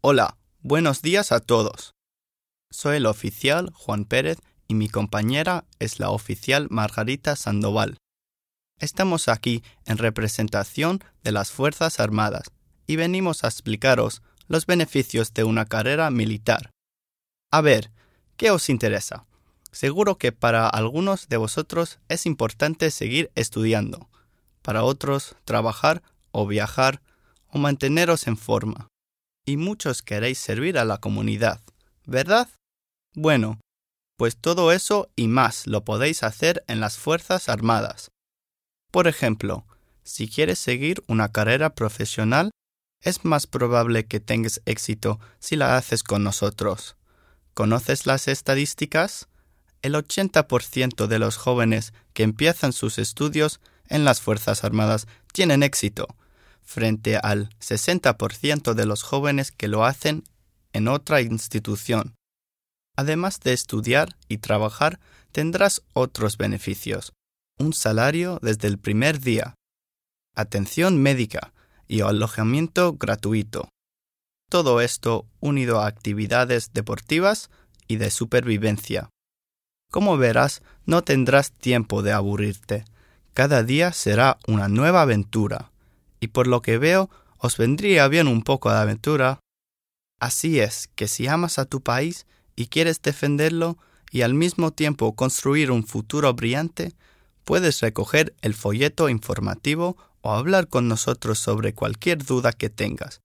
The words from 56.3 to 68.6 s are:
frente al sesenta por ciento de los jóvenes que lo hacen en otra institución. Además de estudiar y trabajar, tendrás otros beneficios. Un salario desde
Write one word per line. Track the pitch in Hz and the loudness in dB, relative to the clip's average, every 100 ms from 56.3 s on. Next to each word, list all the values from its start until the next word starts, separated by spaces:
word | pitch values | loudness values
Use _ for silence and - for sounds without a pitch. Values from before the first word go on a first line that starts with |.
| _ _ _ | _ _ _
frente | - - 113 110 110 107 | -14 -2 0 0 0 0
al | 104 104 107 - | 0 -2 -4 -10
sesenta | - 110 - 180 135 113 | -6 -4 0 2 2 2
por | 104 | -4
ciento | - 143 147 120 | -2 -2 0 0
de | 113 107 | 0 0
los | 104 | -2
jóvenes | - 139 143 139 135 | -4 -2 0 -2 -4
que | - 104 | -6 -4
lo | 110 | 2
hacen | 117 139 156 156 - _ _ _ _ | 2 2 -2 -4 -8 _ _ _ _
en | 107 110 | -2 0
otra | 143 - 151 | 0 0 0
institución. | 117 110 - - 107 101 - 110 - - _ _ _ _ _ _ _ - | 2 -4 -4 -6 -4 -6 -2 -2 -2 -12 _ _ _ _ _ _ _ -4
Además | 139 160 185 - | -2 0 -2 -2
de | - | -2
estudiar | 127 - 107 101 131 156 - _ | -2 -2 -4 2 2 2 -6 _
y | 104 | -10
trabajar, | - 107 107 - 151 180 _ _ _ | -2 0 0 0 0 0 _ _ _
tendrás | - 156 185 196 - _ | -4 -2 2 2 0 _
otros | - 127 - 107 104 | -2 -2 -2 -4 -2
beneficios. | 104 98 - 101 107 98 - _ _ _ _ _ | -4 -4 -6 -8 -6 -8 -10 _ _ _ _ _
Un | 151 | -2
salario | 156 - 110 131 160 180 180 | 0 0 2 0 0 -4 -4
desde | 113 107 | -4 -2